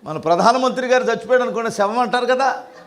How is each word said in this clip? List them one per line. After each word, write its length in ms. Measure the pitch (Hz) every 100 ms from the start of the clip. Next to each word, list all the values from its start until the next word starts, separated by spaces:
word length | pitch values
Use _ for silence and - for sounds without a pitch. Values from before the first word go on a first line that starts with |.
మన 140 | - 156
ప్రధానమంత్రి 680 | 160 247 - 254 254 233 254
గారు 160 | 247
చచ్చిపోయాడు 400 | 226 226 196 254
అనుకోండి, 280 | 247 208 233
శవం 280 | 214 202 233
అంటారు 260 | 240 247 247
కదా. 380 | 254 269 - - -